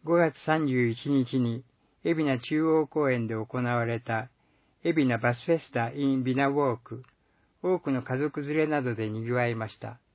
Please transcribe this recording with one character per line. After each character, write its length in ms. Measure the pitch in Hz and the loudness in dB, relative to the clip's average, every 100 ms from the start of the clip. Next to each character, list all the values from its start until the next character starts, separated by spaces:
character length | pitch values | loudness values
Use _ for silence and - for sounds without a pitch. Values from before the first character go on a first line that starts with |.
五 120 | 151 170 | 2 4
月 220 | 165 - - | 4 0 0
三 220 | 156 151 | 2 2
十 200 | 127 120 | 2 2
一 180 | 117 139 | 0 0
日 320 | 139 123 131 | 0 2 0
に、 240 | 120 113 - _ _ _ | 0 -2 -10 _ _ _
海 220 | 170 160 151 | -2 0 0
老 0 | |
名 140 | 131 | 0
中 260 | - 156 160 | 0 0 2
央 220 | 160 147 | 2 2
公 220 | 156 143 | 0 2
園 180 | 123 110 | 2 0
で 80 | 110 | -4
行 220 | 110 127 | -4 -4
わ 280 | 123 120 117 | 0 0 0
れ 160 | 117 | -2
た、 280 | 120 113 123 _ _ _ _ _ | -2 -4 -6 _ _ _ _ _
海 200 | 170 160 | -2 2
老 60 | 135 | 2
名 60 | 117 | 2
バ 160 | 120 | 2
ス 120 | 120 - | 0 0
フ 80 | |
ェ 60 | 165 | 0
ス 120 | - | 0
タ 200 | 120 117 | -4 -4
in 340 | 143 139 135 127 | -2 0 0 0
ビ 100 | 127 | 0
ナ 140 | 139 | 2
ウ 40 | |
ォ 200 | 143 139 | 2 0
ー 40 | 117 | 0
ク。 260 | - 117 - _ _ _ _ _ | -6 -14 -14 _ _ _ _ _
多 160 | 180 180 | -2 -2
く 120 | - | 0
の 120 | 131 | -2
家 140 | - 131 | -2 -2
族 240 | 147 151 | -2 -4
連 140 | 143 151 | -2 0
れ 120 | 156 | 2
な 140 | 147 | 0
ど 140 | 123 110 | 0 -2
で 140 | 107 | -4
賑 220 | 107 113 | -4 -2
わ 160 | 123 120 | 0 0
い 80 | 113 | -2
ま 140 | 110 | -6
し 100 | - | -10
た。 200 | 107 120 _ | -14 -14 _